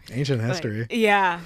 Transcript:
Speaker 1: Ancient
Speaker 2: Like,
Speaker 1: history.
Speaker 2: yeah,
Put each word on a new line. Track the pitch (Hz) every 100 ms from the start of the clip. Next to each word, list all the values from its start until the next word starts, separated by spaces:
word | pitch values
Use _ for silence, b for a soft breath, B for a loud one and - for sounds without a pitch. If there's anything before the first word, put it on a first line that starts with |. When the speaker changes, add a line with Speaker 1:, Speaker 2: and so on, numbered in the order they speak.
| -
Speaker 1:
Ancient | 123 143 123
Speaker 2:
Like, | 113
Speaker 1:
history. | 170 117 107 113
Speaker 2:
yeah, | 240 214 202 185 175